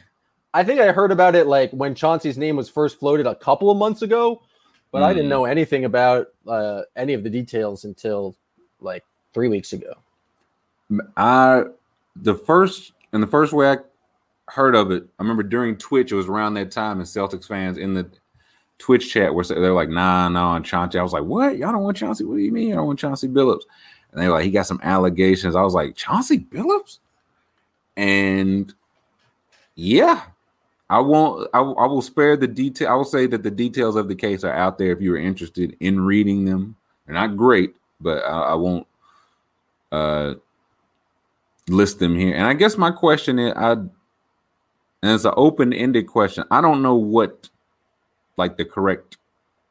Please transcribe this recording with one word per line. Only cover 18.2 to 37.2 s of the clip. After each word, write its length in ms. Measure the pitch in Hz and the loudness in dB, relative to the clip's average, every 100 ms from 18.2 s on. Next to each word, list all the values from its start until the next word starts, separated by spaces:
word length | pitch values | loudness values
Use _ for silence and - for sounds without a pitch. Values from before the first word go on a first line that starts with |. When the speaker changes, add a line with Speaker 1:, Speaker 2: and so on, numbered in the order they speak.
| _ _ _ _ _ _ | _ _ _ _ _ _
Speaker 1:
Twitch 340 | - 123 123 | 2 2 2
chat 200 | 113 92 | 0 0
were 100 | 80 | 0
sa-, 120 | 87 80 | -2 0
they're 160 | 92 | 2
like, 180 | 90 78 | 2 0
"Nah, 380 | 80 92 90 90 | 0 2 2 2
nah, 300 | 90 87 85 | 0 0 -2
and 80 | 78 | -2
Chauncey." 340 | 87 87 90 | -4 -2 -2
I 40 | |
was 100 | 90 | -2
like, 100 | 85 | -4
"What? 340 | 76 170 277 269 | -4 -2 -2 -2
Y'all 140 | 156 | -4
don't 120 | 226 | -4
want 120 | 196 196 | -4 -6
Chauncey? 300 | 214 220 - | -6 -6 -6
What 100 | - | -4
do 60 | |
you 100 | 202 | -4
mean 180 | 233 226 | -2 -4
y'all 80 | 185 | -4
don't 100 | 151 | -4
want 120 | 139 | -4
Chauncey 300 | 151 135 135 | -6 -6 -2
Billups?" 320 | 131 131 73 - _ - _ _ | 2 2 0 -4 _ -20 _ _
And 100 | - | -4
they 60 | 90 | 0
were 60 | |
like, 100 | 82 | 2
"He 80 | 90 | 2
got 160 | 98 92 | 0 -2
some 120 | 92 | -4
allegations." 720 | 80 95 92 87 95 92 92 85 | -2 2 2 2 2 2 0 0
I 60 | |
was 120 | 98 | 2
like, 220 | 90 73 - | 0 -2 -6
"Chauncey 440 | - 180 262 277 | -4 -2 0 -2
Billups?" 600 | - - 277 403 - - _ _ _ _ _ _ _ _ _ - | -2 -6 -2 -2 -4 -20 _ _ _ _ _ _ _ _ _ -4
And 800 | 101 98 98 98 95 98 98 - _ _ _ _ _ _ _ _ _ - | 0 2 2 0 0 -2 -4 -12 _ _ _ _ _ _ _ _ _ -8
yeah, 480 | 92 135 330 - - _ _ _ _ _ - | 0 4 4 2 -2 _ _ _ _ _ -2
I 100 | 110 | 0
won't, 500 | 139 151 156 87 - | 4 4 2 -2 -2
I, 60 | 120 | 0
I 260 | 135 127 123 | 0 0 0
will 160 | 139 | 0
spare 340 | 123 - 147 147 | -4 0 2 4
the 120 | 131 | 0
detail. 420 | 113 135 135 156 | -2 -4 -2 -2
I 60 | 127 | 0
will 100 | 139 | 0
say 200 | 139 127 | 0 0
that 160 | 117 | -2
the 80 | 101 | -4
details 440 | 101 120 123 117 107 | -4 -4 -2 -2 0
of 120 | 98 | -4
the 80 | 95 | -4
case 280 | 107 98 | -4 -4
are 100 | 95 | -4
out 240 | 73 92 95 | -2 -2 0
there 140 | 92 | -2
if 80 | 87 | 0
you 140 | 95 | -2
are 40 | 85 | -2
interested 600 | 87 95 85 - 87 - | -2 -6 -8 -6 -6 -4
in 220 | 90 98 | -2 0
reading 420 | 92 104 101 98 | 2 2 2 0
them. 320 | 95 92 98 113 _ _ - | -2 -2 -6 -12 _ _ -8
They're 100 | |
not 220 | 82 | -4